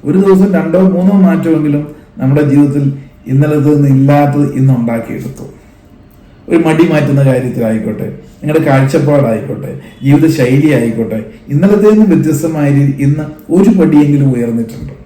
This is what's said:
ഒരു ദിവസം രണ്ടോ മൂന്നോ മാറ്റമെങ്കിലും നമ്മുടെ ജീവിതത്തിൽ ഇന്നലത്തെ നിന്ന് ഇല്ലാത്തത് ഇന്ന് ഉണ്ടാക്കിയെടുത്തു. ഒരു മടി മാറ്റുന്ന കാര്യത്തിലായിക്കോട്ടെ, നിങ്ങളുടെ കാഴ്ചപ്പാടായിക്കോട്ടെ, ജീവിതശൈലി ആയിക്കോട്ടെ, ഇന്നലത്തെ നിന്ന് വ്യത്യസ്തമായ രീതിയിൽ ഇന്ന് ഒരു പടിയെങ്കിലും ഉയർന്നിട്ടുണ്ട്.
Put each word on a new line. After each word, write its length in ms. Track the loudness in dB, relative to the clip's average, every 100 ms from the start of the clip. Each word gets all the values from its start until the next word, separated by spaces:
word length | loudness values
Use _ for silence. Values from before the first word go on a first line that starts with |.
ഒരു 140 | 0 0
ദിവസം 360 | 2 4 2
രണ്ടോ 260 | 0 0 0
മൂന്നോ 400 | 2 2 2 2
മാറ്റമെങ്കിലും 680 | 2 2 0 0 0 -2 -6 -16 -20 -6
നമ്മുടെ 300 | -2 0 2
ജീവിതത്തിൽ 440 | 2 2 0 -4 -6 -14 -20 -2
ഇന്നലത്തെ 440 | 0 2 0 2
നിന്ന് 180 | 2 2
ഇല്ലാത്തത് 680 | 2 4 2 2 0 -2
ഇന്ന് 180 | 0 0
ഉണ്ടാക്കിയെടുത്തു. 720 | 0 -2 -4 -6 -10 -12 -14 -18 -20 -20 _ -20 -20 -20 -20 -20 -20 -2
ഒരു 100 | 0
മടി 300 | 0 0 0
മാറ്റുന്ന 380 | 0 0 0 0
കാര്യത്തിലായിക്കോട്ടെ, 920 | 0 -4 -4 -4 -4 -6 -8 -10 -12 -20 -10
നിങ്ങളുടെ 200 | -2 -2
കാഴ്ചപ്പാടായിക്കോട്ടെ, 1160 | 2 0 2 0 0 0 0 -4 -6 -10 -12 -14 -18 -6
ജീവിതശൈലി 680 | 0 2 2 0 0 2 2
ആയിക്കോട്ടെ, 520 | 0 -2 -4 -6 -6 -10 -18 -6
ഇന്നലത്തെ 420 | 0 2 4 4
നിന്ന് 160 | 4 4
വ്യത്യസ്തമായ 640 | 2 0 -2 -4 -2 0
രീതിയിൽ 240 | 2 0 0
ഇന്ന് 540 | -2 -2 -6 -14 -2
ഒരു 180 | 2 2
പടിയെങ്കിലും 600 | 4 2 4 2 2 0
ഉയർന്നിട്ടുണ്ട്. 600 | -2 -4 -4 -6 -10 -16 -16